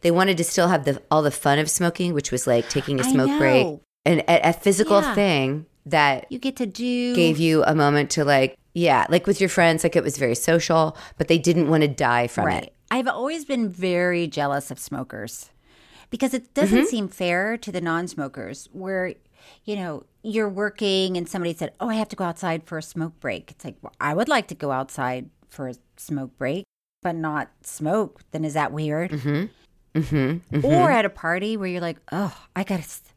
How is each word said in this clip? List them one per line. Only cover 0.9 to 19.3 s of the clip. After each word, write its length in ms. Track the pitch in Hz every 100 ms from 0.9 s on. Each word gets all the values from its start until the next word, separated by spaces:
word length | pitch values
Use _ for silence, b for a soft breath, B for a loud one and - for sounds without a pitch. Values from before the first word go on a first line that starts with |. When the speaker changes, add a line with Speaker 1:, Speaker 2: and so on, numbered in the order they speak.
| 135 -
Speaker 1:
all 120 | 156
the 80 | 147
fun 280 | - 147 143
of 120 | 151
smoking, 420 | - 175 170 180
which 180 | 156 139
was, 160 | 123 -
like, 220 | 120 113
taking 320 | 147 131 139
a 20 |
Speaker 2:
I 80 | 127
Speaker 1:
smoke 260 | 131 131 143
break, 280 | 139 131 143
Speaker 2:
know. 140 | 151 _ _
Speaker 1:
and 160 | - 165
a, 300 | - 170 170
a 20 |
physical 480 | 175 - 190 214 202
Speaker 2:
Yeah. 140 | 202
Speaker 1:
thing 500 | 208 202 151 131 147 156 _ -
that 400 | 156 147 131 -
Speaker 2:
You 100 | 240
get 180 | 262 262
to 100 | 233
do 480 | 180 247 247 247
Speaker 1:
gave 240 | 247 170 151
you 260 | 165 156
a 100 | -
moment 360 | 156 143 147 143
to, 160 | - 143
like, 320 | 139 131 - _
yeah, 320 | 170 170 131 -
like, 180 | 180 180
with 140 | 202
your 80 | 190
friends, 340 | - 170 160
like, 140 | 170 170
it 80 |
was 140 | - 139
very 160 | 131
social, 640 | 117 - 165 - 165 156 - B -
but 120 | 156
they 100 | 165
didn't 300 | 156 170 151
wanna 180 | 160 151
die 380 | 135 131 120 120
from 180 | -
Speaker 2:
Right. 200 | 104 87
Speaker 1:
it. 100 | - _ _
Speaker 2:
I've 180 | 240 254
always 360 | - 254 330 285
been 220 | 262 220
very 560 | 175 185 175 180 175 170
jealous 420 | 143 143 143 139
of 80 | 139
smokers 680 | - 143 131 107 107 - - _ b b b b b
because 220 | 240 262
it 180 | 262 -
doesn't 240 | - 202 220
Speaker 1:
Mm-hmm. 80 | 330
Speaker 2:
seem 220 | 233 196
fair 480 | - 180 175 202 233
to 160 | 214
the 80 | 180
non-smokers 880 | 170 165 175 - 139 - 95 131 -
where, 420 | - 190 190 185 - _